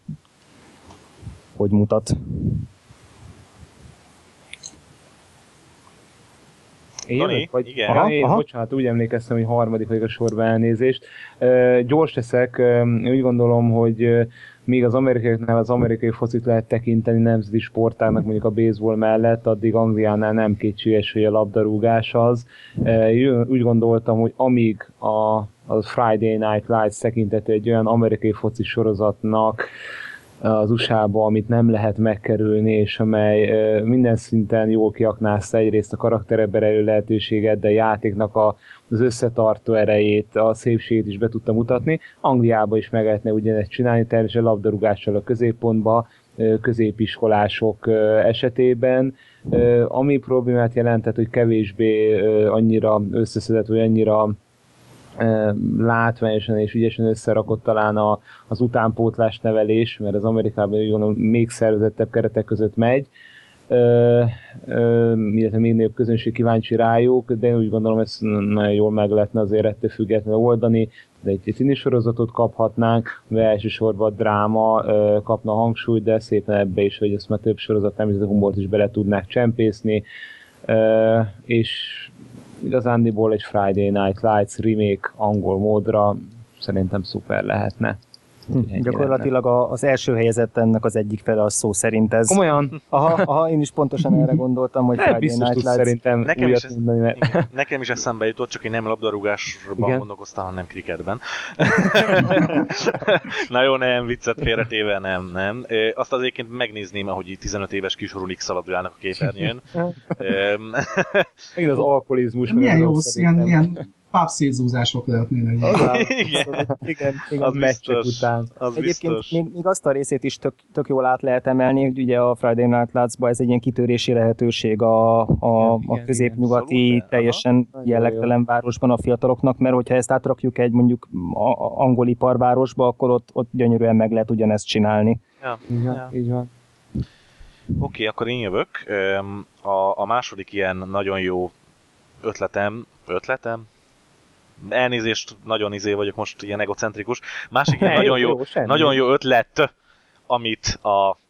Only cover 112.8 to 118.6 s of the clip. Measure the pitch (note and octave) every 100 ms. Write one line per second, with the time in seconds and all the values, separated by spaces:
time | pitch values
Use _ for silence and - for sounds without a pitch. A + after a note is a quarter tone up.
112.8 | D#3+ D#3 D#3 - E3+ E3+ F3 D#3+ E3+ E3+
113.8 | D3 _ _ F#3 E3 - C#3 B2 B2 B2
114.8 | A#2+ B2 B2 A#2 A2+ B2+ A2+ A#2 D#3+ G#3
115.8 | - - - C4 E3+ C#3+ C#3 C3 D3 C3+
116.8 | B2+ D#3+ C#3 C#3 - C#3+ C3+ C#3 C3+ B2
117.8 | - A#2+ A#2+ A#2+ B2 A#2 A#2 -